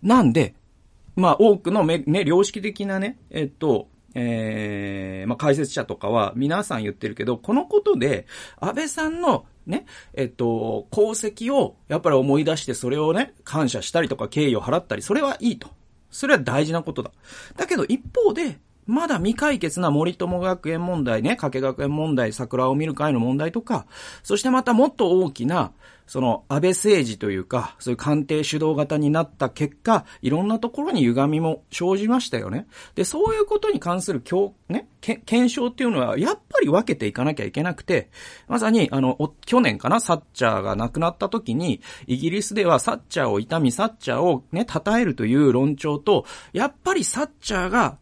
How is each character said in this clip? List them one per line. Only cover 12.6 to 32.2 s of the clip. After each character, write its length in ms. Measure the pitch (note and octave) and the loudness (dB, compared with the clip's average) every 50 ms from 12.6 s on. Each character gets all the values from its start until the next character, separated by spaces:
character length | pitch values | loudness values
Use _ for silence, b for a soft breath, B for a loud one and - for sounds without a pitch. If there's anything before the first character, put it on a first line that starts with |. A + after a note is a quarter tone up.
| - | -4
て、 100 | - B2 | -6 -6
そ 140 | - - B2 | -4 -2 -4
れ 100 | B2+ D3 | -2 0
を 140 | D#3 D#3 E3 | 0 0 0
ね、 220 | G3 C4+ - - _ _ | 0 0 -4 -6 _ _
感 240 | - - D#3 D#3 B2+ | -6 -4 -2 0 0
謝 140 | - A2+ F#2 | -2 -4 -8
し 80 | - - | -2 -2
た 80 | E3+ | 0
り 80 | E3+ C3 | 0 0
と 80 | C3+ | -2
か、 120 | - - G#2 | -6 -6 -6
敬 200 | - D3+ D3+ C#3+ | -2 0 2 2
意 80 | A#2+ | 2
を 60 | G#2 - | 0 0
払 180 | A2 C3 E3+ | 0 -2 -2
っ 60 | F3 | -2
た 100 | - A2+ | -4 -8
り、 60 | G2+ - | -8 -4
そ 120 | - G#3 | -2 -2
れ 60 | C#4 | 0
は 160 | D#4 C#4 - - | 0 0 -2 -2
い 120 | - A#3+ - | -2 -2 -2
い 60 | - | -2
と。 100 | - - - _ _ _ _ _ _ _ | -10 -20 -20 _ _ _ _ _ _ _
そ 160 | - - - | -12 -8 2
れ 80 | C4+ D4 | 4 4
は 60 | A3+ | 4
大 240 | C3+ - A#2+ C3+ D3+ | 4 2 0 0 0
事 80 | D3+ E3 | 0 -2
な 100 | E3+ D#3 | -4 -4
こ 100 | - D3 | -6 -8
と 80 | - A#2 | -8 -8
だ。 80 | - _ B B B B B B B B | -10 _ B B B B B B B B
だ 100 | - F#4 | -8 -4
け 100 | F4 F4+ | -2 0
ど 80 | C#4+ D#3 | -2 0
一 160 | - A3+ C4+ - - - | 0 0 -2 -2 -4 0
方 180 | B4 A#4 G4+ - | 2 2 2 2
で、 260 | C#4 E4+ C#4 D#3 - _ _ _ _ _ | 2 -4 -6 -6 -8 _ _ _ _ _
ま 200 | - A3 C#4 E4+ | -2 -2 0 0
だ 120 | E4 - D#3+ | 0 -2 0
未 160 | E3+ G3+ A#3 | 0 -2 -2
解 240 | - C#4+ D4+ C#4+ G#3 | 0 0 0 0 0
決 220 | - D#3+ - - | -2 -4 -4 -2
な 100 | F3+ D#3+ | 0 2
森 240 | C#3+ D3 D#3 F3+ F3+ | 2 2 0 0 -2
友 260 | - F#3 F3 F3+ F3+ | -4 -4 -4 -4 -2
学 300 | F3+ F#3 F#3 F3+ - D#3 | -2 -2 -4 -4 -4 -6
園 120 | E3 E3 F3 | -4 -4 -4
問 220 | F3 F3+ E3 C#3 | -4 -2 -2 -2
題 160 | B2 A2+ A2 | 0 0 0
ね、 160 | A2 D3+ A#3 | 0 0 -2
加 140 | B3 - D3 | -2 -4 -4
計 100 | B2 C3+ | -4 -2
学 220 | C3 C3+ C3 - C#3 | -2 -2 -4 -2 -4
園 80 | C#3 | -4
問 240 | D3 D3+ D#3 D#3+ D3 | -2 -2 -2 0 0
題、 180 | B2+ B2 A2 G#2+ | 0 0 -2 -2
桜 380 | - B2+ A2+ - B2+ B2+ C3 | -6 -8 -6 -2 -2 0 0
を 40 | C3+ | 0
見 120 | C#3+ D#3 | 0 -2
る 80 | D#3+ C#3 | -4 -4
会 180 | B2 D3 D3+ D3 | -2 -2 0 0
の 80 | B2 | 0
問 160 | A2+ B2 B2+ | 0 0 0
題 160 | C#3 D3+ E3 E3 | -2 -2 -2 -4
と 80 | A#3 | -6
か、 240 | A3+ - A#3+ D#3 G#2 B B B B B B B B | -4 -4 -4 -4 -4 B B B B B B B B
そ 160 | - G3+ G3+ | -4 -2 0
し 40 | - | 0
て 60 | B3+ | 2
ま 140 | B3+ C4 B3+ | 2 2 2
た 100 | - A#3+ | 2 4
も 160 | G#3+ C4 D4+ | 4 4 4
っ 80 | - | 4
と 240 | _ A#3+ F#3 F3 F#3 | _ 2 4 4 4
大 100 | F#3 D#3+ | 2 2
き 140 | - - A#2+ | -2 -4 -2
な、 280 | C3 E3+ F3+ C3 F#2 - b b b b b b | 0 0 0 0 -2 -4 b b b b b b
そ 160 | _ - C3+ C3 | _ -4 -2 0
の 220 | B2 A2+ - - _ | 0 0 0 -2 _
安 120 | C#3 C#3+ D3+ | -2 0 2
倍 80 | F#3 | 2
政 360 | F#3 F3+ - G#3 G#3 F3+ C#3 | 2 2 4 4 4 4 4
治 120 | A#2 A2+ F#2+ | 0 -4 -4
と 120 | - G#2 | -4 -4
い 60 | G2 | -2
う 80 | F#2+ F#2 | -4 -4
か、 320 | - - B2 - - - _ | -4 -4 -4 -4 -4 -12 _
そ 120 | - - | -6 -6
う 20 | B2 | -6
い 20 | |
う 20 | A#2 | -4
官 260 | - D3 D3 D3+ D3 | 0 0 0 0 0
邸 180 | C#3 D#3 D3+ D3+ | 0 -2 -2 -2
主 120 | C#3+ - | -2 -2
導 180 | D3+ D#3 D#3 D#3 | 0 0 0 0
型 220 | C#3+ D3 C#3+ D#3 | 0 -2 -2 0
に 140 | D3+ D3+ C#3+ | 0 2 2
な 140 | D3 D#3+ E3 | 2 2 0
っ 60 | D#3 | -2
た 200 | - - C#3 C3 | -4 -4 -4 -4
結 260 | - - D3+ C#3+ - | -2 -2 -4 -4 -4
果、 300 | _ _ - A3+ F#3+ - B B B B | _ _ 2 2 2 2 B B B B
い 80 | C3 | -2
ろ 120 | C#3 D#3 F#3 | 0 0 0
ん 60 | G#3 | 0
な 100 | A3 A3+ | -2 -2
と 120 | - A#3+ | -2 -6
こ 140 | A#3+ - C#4+ | -6 -4 -4
ろ 60 | D#4+ | -2
に 120 | F4+ G#3+ C#3 | 2 2 4
歪 260 | A#2 A#2+ B2+ C#3 D3 | 4 4 2 2 2
み 120 | D#3 D#3 | 2 0
も 240 | E3 D#3+ D#3+ D#3+ _ _ | 0 0 -2 -4 _ _
生 280 | - - F3 F3+ F#3+ G3 | -8 -4 -2 0 0 0
じ 100 | G#3 A3 | 0 0
ま 100 | A#3+ | 0
し 120 | B3+ | 0